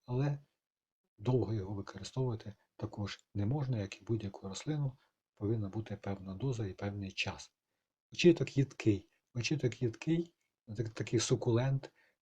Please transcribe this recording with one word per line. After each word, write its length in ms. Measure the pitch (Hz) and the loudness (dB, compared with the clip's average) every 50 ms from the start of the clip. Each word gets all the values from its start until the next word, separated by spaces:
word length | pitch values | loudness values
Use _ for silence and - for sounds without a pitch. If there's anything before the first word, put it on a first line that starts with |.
| _ | _
Але 320 | - 123 127 143 147 143 143 - _ _ _ _ _ _ _ _ _ _ _ _ _ _ - | -4 0 0 2 0 0 -2 -6 _ _ _ _ _ _ _ _ _ _ _ _ _ _ -4
довго 360 | 104 123 127 120 98 98 110 | 0 2 4 4 4 2 0
його 200 | 104 92 98 107 | -2 -2 -4 -6
використовувати 800 | 98 98 - - - 98 - - 131 131 127 113 - - 107 - - _ _ _ | -6 -8 -8 -12 -12 -12 -8 -4 -2 -2 -2 -2 -4 -8 -12 -16 -16 _ _ _
також 500 | - - - - - 101 95 - - _ _ - | -8 -8 -8 -6 -6 -6 -6 -6 -10 _ _ -4
не 120 | 101 101 | -2 0
можна, 320 | 107 139 151 139 127 127 107 | 0 0 0 0 0 0 -2
як 220 | 95 92 - - | -2 -4 -8 -10
і 40 | - | -4
будь-яку 440 | - 117 107 104 98 - - - 98 | -2 -2 -2 -2 -4 -8 -8 -10 -10
рослину, 480 | 92 - - 147 156 147 143 135 - - _ _ _ _ _ _ _ | -10 -6 -4 -2 0 0 0 -2 -4 -6 _ _ _ _ _ _ _
повинна 320 | - 104 101 117 113 101 95 | -4 -2 0 0 0 -2 -2
бути 280 | 95 113 110 - 104 | -4 -6 -6 -6 -8
певна 380 | - - 101 98 95 92 95 95 | -6 -6 -6 -6 -6 -6 -8 -6
доза 320 | 95 123 139 123 110 107 | -4 -2 -2 -2 -2 -4
і 60 | 95 | -4
певний 400 | 92 - 101 101 98 101 98 95 | -4 -4 -4 -4 -4 -4 -6 -6
час. 400 | - - - 95 85 - - - _ _ _ _ _ _ _ _ _ _ _ _ | -4 -4 -6 -6 -6 -8 -12 -18 _ _ _ _ _ _ _ _ _ _ _ _
Очіток 440 | - - - 175 170 - 131 - - | 0 6 8 8 8 8 4 0 2
їдкий. 520 | 135 131 - - - - 110 101 92 - _ _ _ _ _ - | 2 2 2 -2 2 2 4 4 4 0 _ _ _ _ _ -6
Очіток 480 | 120 110 - 156 139 - 117 - - | -4 -2 0 0 2 2 0 0 0
їдкий, 500 | 127 113 - - - 160 165 170 170 - _ _ _ _ _ _ _ - 104 | -2 -2 -2 -2 0 2 2 2 0 -2 _ _ _ _ _ _ _ -8 -6
так-, 120 | 110 113 110 | -4 -4 -4
такий 320 | - - 110 - - 110 | -4 -6 -2 0 2 2
сукулент, 720 | - - 131 107 - 123 113 117 127 135 135 131 - - - _ _ _ _ _ | 4 4 2 2 4 4 4 4 4 4 2 0 -2 -6 -14 _ _ _ _ _